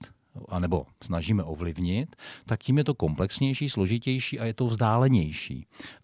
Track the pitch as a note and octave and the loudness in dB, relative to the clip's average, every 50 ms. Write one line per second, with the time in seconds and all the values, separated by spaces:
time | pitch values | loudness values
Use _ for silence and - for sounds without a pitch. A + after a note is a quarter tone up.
0 | - - - _ _ _ _ - - - F#2 F2+ F2 E2 F2+ D#2+ C2 - _ _ | -12 -20 -20 _ _ _ _ -18 -12 -6 -4 -2 0 0 0 -2 -2 -6 _ _
1 | - - E2+ E2 D#2 F#2+ A2 G2+ E2+ D#2 D#2+ D2 F2 E2+ D#2 F2 E2+ F2 F#2 A2 | -8 -4 -4 -4 0 2 2 2 0 -2 -4 -4 -4 -4 -4 -2 -2 0 0 0
2 | D#3 - - _ - - - - - - A#2 - - - C3 D3 C#3+ - C#3+ - | -2 -4 -8 _ -18 -18 -18 -18 -4 -4 -4 -2 0 2 2 4 4 2 0 0
3 | - D#2 D2+ D2 F#2 G2 - - C#3 C3+ C3+ - D3 C#3 - G#2+ F#2+ F#2 A2+ A#2 | 0 0 0 0 -2 -2 0 0 0 0 0 0 -2 -4 0 0 0 2 0 0
4 | - C3+ C3 C3 - - - A#2 A2+ A2+ A2+ - B2+ A#2+ A2+ G#2 A#2 G#2+ A2 A#2 | 0 -2 -2 -2 -2 -4 -4 -4 -4 -4 -2 0 0 0 2 2 4 4 6 6
5 | C3 C3+ C3 G2+ D#2 D#2 D#2 - - - C2+ B1+ - - _ - - - - - | 6 6 6 6 4 2 -2 -6 -8 -10 -10 -12 -12 -16 _ -18 -16 -16 -16 -12